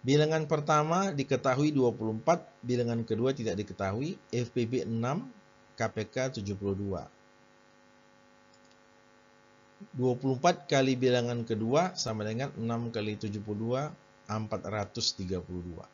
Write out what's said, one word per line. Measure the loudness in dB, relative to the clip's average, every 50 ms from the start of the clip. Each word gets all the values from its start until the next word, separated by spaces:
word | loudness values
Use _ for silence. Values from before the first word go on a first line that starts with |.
| 4
Bilangan | 6 6 6 6 4 4 0 2
pertama | 2 0 0 2 4 4 4 4 4 2 2 2 0 0
diketahui | -2 0 0 0 2 2 2 2 4 2 2 4
dua | 4 4 4 4
puluh | 2 -2 -2 -2 0
empat, | 2 2 2 2 2 -10 -20 -14
bilangan | -4 -2 0 0 2 0 0 -2 0 -2
kedua | 0 0 2 0 0
tidak | 0 -2 -2 -2
diketahui, | -2 -4 -6 -4 -4 -2 -2 -2 -2 -4 -4 -6 -8 -10 -4
F | -2 -2 -2 -2 0
P | -2 0 0
B | 0 -2 -2
enam, | -2 -2 -2 0 0 -2 -2 -4 -8 -14 -18 -20 -20 -20 _ -20 -20 -6 -2
K | -2 -2
P | 0 -2 -6 -4 -2
K | -2 -2 -2 -2
tujuh | -4 -4 -4 -4 -2
puluh | 0 -2 0
dua. | 0 -2 -4 -4 -4 -6 -10 -18 _ -20 -20 _ _ -20 _ _ _ _ _ _ _ _ _ _ -20 _ _ -20 -20 -20 -20 -20 -20 -20 -20 -20 -20 -20 -20 -20 -20 _ _ _ _ _ _ _ -20 _ _ _ _ _ _ _ _ _ _ _ _ -20 -14 -4
Dua | 0 2 2 2
puluh | 2 0 -2 -2
empat | 4 4 2 2 2 -2 0
kali | 2 4 4 4 2
bilangan | 4 4 4 4 4 2 0 -2 -4 -2 -2
kedua | -2 -2 0 2 4 2 2 2 -2
sama | -4 -4 -4 -2 -4 -4 -4
dengan | -2 -4 -4 -6 -6 -6
enam | -4 -2 -2 -2 -4 -4 -4
kali | -4 -2 -2 -4
tujuh | -4 -4 -6 -6 -6
puluh | -6 -4 -4 -4 -2 -2 0
dua, | -2 -2 -4 -8 -12 -20 -20 -20 -20 -8 -6
empat | -4 -4 -2 -4 -4 -6 -4 -4
ratus | -4 -4 -4 -4 -4 -2 -2 -2 -2
tiga | -4 -4 -2 -2 -4
puluh | -4 -6 -8 -8 -8
dua. | -8 -10 -12 -14 -18